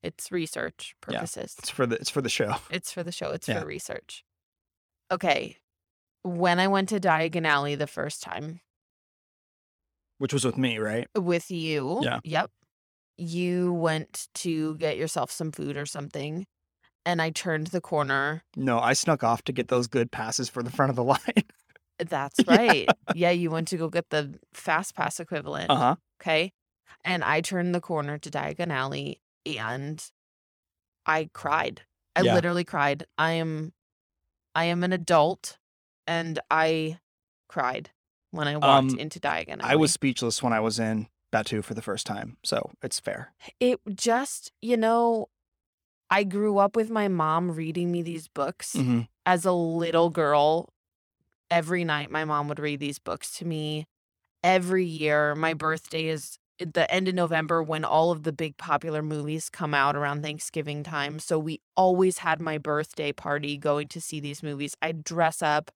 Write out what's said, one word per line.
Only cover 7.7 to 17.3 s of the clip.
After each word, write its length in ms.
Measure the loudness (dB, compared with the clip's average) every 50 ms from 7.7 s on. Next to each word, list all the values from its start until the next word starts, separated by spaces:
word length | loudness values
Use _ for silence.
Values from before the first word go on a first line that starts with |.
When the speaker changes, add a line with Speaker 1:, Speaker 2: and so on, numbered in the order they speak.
| -2
Speaker 1:
the 120 | -2 -4 -6
first 340 | -4 -6 -6 -6 -6 -10
time 380 | -12 -10 -10 -10 -10 -10 -12 -14 _ _ _ _ _ _ _ _ _ _ _ _ _ _ _ _ _ _ _ _ _ _ _ _ _ _ _ _ _ _ _ _
Speaker 2:
Which 140 | -4 0
was 120 | 0 0 0
with 120 | 0 0
me, 220 | 2 0 0 0 0
right? 300 | -2 -2 -2 -2 -4 -2 _
Speaker 1:
With 340 | -4 0 2 0 0 0 -4
you. 500 | -8 -6 -4 -2 -2 -2 -2 -2 -2 -2
Speaker 2:
Yeah. 180 | -2 -2 -2 -4 -6
Speaker 1:
Yep. 260 | -2 -2 -2 -2 -2 _ _ _ _ _ _ _ _ _ _ _ _ _ -12
You 540 | -10 -6 -4 -2 -2 0 0 0 0 0
went 560 | 0 0 0 0 0 0 -4 _ -12 -14 -14 -12 _
to 400 | -6 -4 -4 -2 -2 -2 -4 -4
get 200 | -2 -2 -2 -2
yourself 340 | -2 -4 -4 -2 -4 -4 -4
some 220 | -6 -8 -6 -8
food 240 | -6 -6 -6 -6 -6
or 80 | -6 -8
something, 600 | -8 -8 -10 -12 -10 -8 -8 -8 -6 -6 -8 -10 _ _ _ _ _ _ _ _ _ _ _ _
and 140 | -2 0 0
I 100 | 0 -2